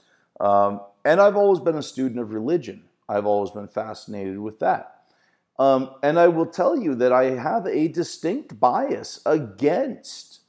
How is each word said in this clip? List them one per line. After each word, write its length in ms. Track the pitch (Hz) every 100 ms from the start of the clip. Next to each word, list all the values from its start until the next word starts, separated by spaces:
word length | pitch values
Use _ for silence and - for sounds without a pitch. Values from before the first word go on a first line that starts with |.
| _ _ _ -
Um, 420 | 101 101 101 101 - _ 139
and 160 | 175
I've 140 | 202 202
always 240 | 202 180
been 160 | 151 156
a 80 |
student 360 | 135 - 131 120
of 120 | 107
religion. 520 | 110 117 170 113 98 _ _ -
I've 180 | 104 104
always 260 | 101 95
been 160 | 107 101
fascinated 720 | - 110 107 - 104 98 98
with 200 | 107 107
that. 440 | 185 175 - _ _ _ _ _ _ -
Um, 320 | 135 131 131 -
and 160 | 143 165
I 100 | 175
will 200 | 165 165
tell 280 | - 175 330
you 200 | 175 120
that 160 | 123
I 240 | 127 131 127
have 320 | 135 226 175
a 200 | 127 160
distinct 720 | 135 165 - 160 254 - 107
bias 600 | 127 170 277 110 113 - -
against 1120 | 156 120 95 139 185 269 208 - - - -